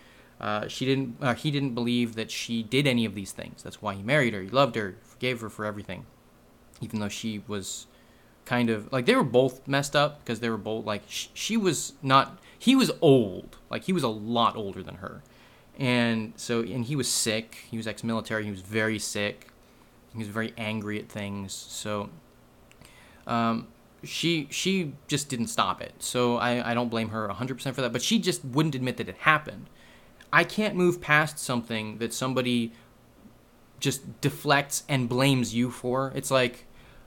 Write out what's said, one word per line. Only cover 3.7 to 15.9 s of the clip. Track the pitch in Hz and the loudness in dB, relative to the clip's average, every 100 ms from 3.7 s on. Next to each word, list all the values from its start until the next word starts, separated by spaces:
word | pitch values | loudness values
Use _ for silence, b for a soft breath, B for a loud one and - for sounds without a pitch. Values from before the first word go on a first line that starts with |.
| - | -8
why | 104 | -8
he | 98 | -6
married | 104 151 120 | 0 2 2
her. | 101 | 0
He | 92 | 0
loved | 131 135 113 | 2 2 2
her, | 98 - | -4 -8
forgave | - - 127 120 | -18 -6 -4 -4
her | 110 | -8
for | - | -6
everything, | 107 104 98 92 - - - - - - - - | -6 -6 -10 -12 -14 -20 -20 -20 -20 -20 -20 -14
even | 104 110 | -8 -4
though | 104 | -4
she | - 113 104 98 | -4 -6 -8 -6
was | 104 90 - - b b b b b | -8 -8 -12 -14 b b b b b
kind | - 123 117 | -2 2 2
of, | 107 - | 0 -2
like, | 131 | 0
they | 139 254 | 4 4
were | |
both | 147 123 131 - - | 6 6 4 2 -2
messed | 139 143 | -2 2
up, | 147 147 - | 2 2 0
'cause | - 113 | -6 -4
they | 117 | -2
were | 110 | -2
both, | 104 110 107 | -4 -4 -4
like, | 104 - | -6 -6
sh-, | - - | -10 -10
she | - - 226 | -8 -2 2
was | 185 139 - - | 2 2 -4 -6
not, | 135 135 - - B B | 4 4 4 -4 B B
he | 233 | 6
was | 262 240 - | 6 6 6
old. | 160 131 101 92 - - - | 8 8 6 -2 -12 -20 -8
Like, | 117 | -6
he | - | 0
was | 180 | 2
a | 127 | 2
lot | 107 107 117 110 92 | 0 0 4 4 2
older | 98 92 | -4 -8
than | 92 92 | -10 -10
her. | 98 - - b b b b - | -12 -12 -18 b b b b -2
And | 127 | 2